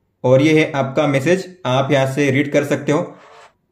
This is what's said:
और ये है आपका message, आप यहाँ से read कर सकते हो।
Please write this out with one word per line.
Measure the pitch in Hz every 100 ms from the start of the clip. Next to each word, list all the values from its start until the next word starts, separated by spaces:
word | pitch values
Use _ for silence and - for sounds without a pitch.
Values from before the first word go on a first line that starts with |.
| _ _
और | 127 131
ये | 151 156
है | 156
आपका | 139 131 - 147
message, | 139 131 185 - - 123
आप | 127 135
यहाँ | 139 135
से | 135 143
read | 131 143
कर | 147 143
सकते | - -
हो। | 147 175 - - - - _ _